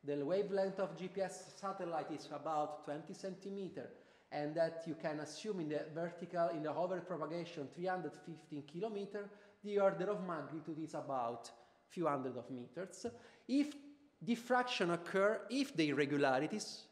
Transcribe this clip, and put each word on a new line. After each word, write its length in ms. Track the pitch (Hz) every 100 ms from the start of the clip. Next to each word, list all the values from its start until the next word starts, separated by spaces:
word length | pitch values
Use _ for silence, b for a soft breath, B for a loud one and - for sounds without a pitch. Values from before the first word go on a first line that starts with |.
the 220 | 143 143
wavelength 560 | 143 190 185 196 190 190
of 180 | 190 165
G 100 | 180
P 120 | 190
S 320 | 151 - - -
satellite 500 | 196 190 175 160 139
is 180 | 147 -
about 500 | 147 156 151 147 -
twenty 280 | - 147 165
centimeter, 760 | 185 196 185 202 196 185 - 120 B B B B
and 240 | 147 147 156
that 260 | 165 165 175
you 100 | 147
can 200 | 165 151
assume 400 | 147 - 214 196
in 80 | 151
the 140 | 147 156
vertical, 540 | 156 170 170 175 175 170
in 140 | 160
the 80 | 151
hover 280 | 147 180 180
propagation, 680 | 175 165 151 170 165 - 135
three 120 | 170 180
hundred 260 | 185 151 - -
fifteen 380 | 156 - 147 147
kilometer, 600 | 170 220 208 196 208 202 B B B
the 140 | 202 202
order 320 | 196 165 185
of 160 | 202 185
magnitude 520 | 160 139 156 156 151
is 120 | 156
about 560 | 156 135 135 117 120 - B B B _
few 180 | - 160
hundred 300 | 143 131 123
of 140 | -
meters. 560 | 127 120 - 190 - 233 B B B B
If 260 | 269 294 - - - _ _
diffraction 680 | 165 226 - 247 247 - 180
occur, 500 | 170 170 190 196 220 -
if 280 | 254 269 160
the 140 | 156
irregularities 920 | 139 143 143 139 131 151 214 - - -